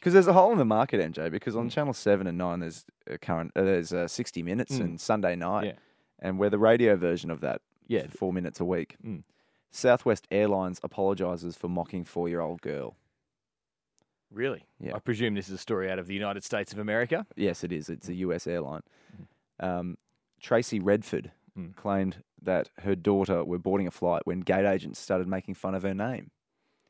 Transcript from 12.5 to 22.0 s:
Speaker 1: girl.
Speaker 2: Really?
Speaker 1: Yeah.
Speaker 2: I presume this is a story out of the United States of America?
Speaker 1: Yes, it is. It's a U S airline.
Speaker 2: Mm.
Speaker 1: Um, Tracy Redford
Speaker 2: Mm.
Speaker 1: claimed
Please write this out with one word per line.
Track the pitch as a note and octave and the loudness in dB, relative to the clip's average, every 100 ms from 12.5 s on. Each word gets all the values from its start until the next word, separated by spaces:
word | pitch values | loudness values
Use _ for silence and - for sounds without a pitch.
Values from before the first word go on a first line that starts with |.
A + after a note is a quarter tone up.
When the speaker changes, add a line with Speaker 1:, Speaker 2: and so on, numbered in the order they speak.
| F2 | -6
Speaker 1:
girl. | - C#2+ A#1 - _ _ _ _ _ _ _ _ _ _ _ _ _ | -8 -8 -8 -14 _ _ _ _ _ _ _ _ _ _ _ _ _
Speaker 2:
Really? | G#2 C3+ A2 - - | -6 -6 -6 -12 -14
Speaker 1:
Yeah. | - | -10
Speaker 2:
I | G#2+ | -6
presume | - A2 A#2 | -4 0 0
this | G2+ F#2 | -2 -6
is | |
a | F#2+ | -10
story | - G#2 F#2+ | -4 -2 -2
out | F#2+ | -4
of | F2+ | -4
the | |
United | G2 G2+ G2+ | -4 -4 -6
States | - G#2+ G2+ | -4 -6 -4
of | G#2 | -6
America? | G#2 A2 A#2+ E3 G#3 | -2 0 0 -2 -6
Speaker 1:
Yes, | - G2 F2 | -2 -2 -2
it | F2 | -6
is. | E2 D2+ | -6 -8
It's | D#2 F#2+ | -10 -8
a | |
U | F2+ F#2 | -4 -2
S | E2+ F2 | -4 -4
airline. | E2+ C#2 D#2 - _ _ - - _ _ - | -4 -6 -10 -14 _ _ -20 -20 _ _ -8
Speaker 2:
Mm. | F#2 | -4
Speaker 1:
Um, | F2 F2+ E2+ _ _ _ _ | -4 -6 -10 _ _ _ _
Tracy | - A#2+ B2 A2 | 0 2 2 0
Redford | F#2 G#2+ - D#2+ - - _ F#2+ | 2 2 2 -6 -6 -16 _ -14
Speaker 2:
Mm. | F2 | -14
Speaker 1:
claimed | - G#2 G2 | -8 -2 0